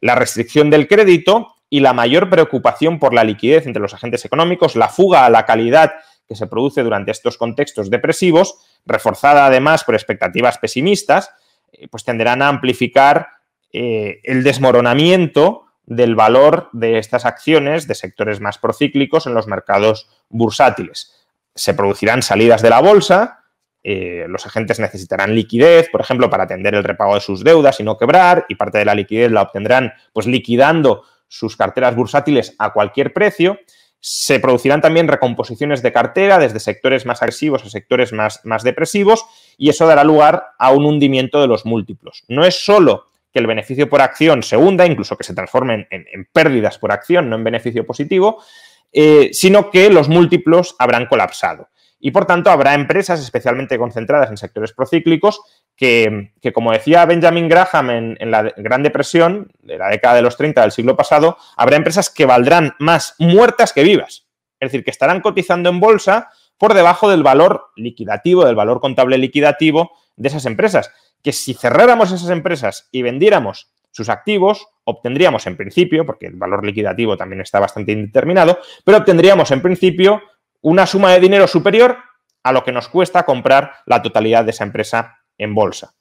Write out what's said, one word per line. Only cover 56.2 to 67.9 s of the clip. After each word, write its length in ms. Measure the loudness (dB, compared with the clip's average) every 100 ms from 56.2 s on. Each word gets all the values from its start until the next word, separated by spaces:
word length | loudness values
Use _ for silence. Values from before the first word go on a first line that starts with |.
| -12 _
que, 100 | -6
como 200 | -4 -2
decía 340 | -2 2 2 4
Benjamin 420 | 2 2 0 0
Graham 400 | 2 2 -2 -2
en, 280 | -4 -6 -10
en 100 | -4
la 220 | -2 -2
Gran 280 | -6 -4 -2
Depresión 680 | -2 -4 -2 0 0 -2 -12 _
de 180 | _ -8
la 100 | -4
década 280 | 0 2 4
de 60 |
los 140 | 2 -2
treinta 240 | -2 2
del 120 | 0
siglo 220 | 0 -2
pasado, 440 | 0 2 2 2 -2 _ -2
habrá 200 | 0 2
empresas 340 | 0 -2 -6
que 160 | -2 2
valdrán 480 | 4 4 2 0 -4
más 340 | -2 -2 -2 _
muertas 540 | 2 4 4 2 -2
que 100 | 2
vivas. 440 | 2 2 -2 -18 _ _ _ _
Es 120 | -8
decir, 120 | -8
que 60 | -8
estarán 320 | -2 0 0
cotizando 480 | -2 -4 -4 -2 -2
en 100 | 2
bolsa 480 | 2 2 2 -2 -2 _ _ _
por 160 | 2
debajo 340 | 4 4 4 2
del 140 | 2
valor 460 | 4 4 4 2 -8 -14
liquidativo, 680 | -14